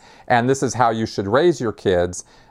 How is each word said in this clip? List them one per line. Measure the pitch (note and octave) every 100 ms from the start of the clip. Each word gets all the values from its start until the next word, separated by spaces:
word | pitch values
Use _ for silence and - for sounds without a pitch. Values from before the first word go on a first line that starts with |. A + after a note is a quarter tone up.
| - - -
and | A#2+ B2
this | C3+
is | B2+
how | A#2 A#2+
you | A2+ A2
should | - G2
raise | B2 F3 C#3+
your | A#2
kids." | - G#2 F2+ F2 - - - _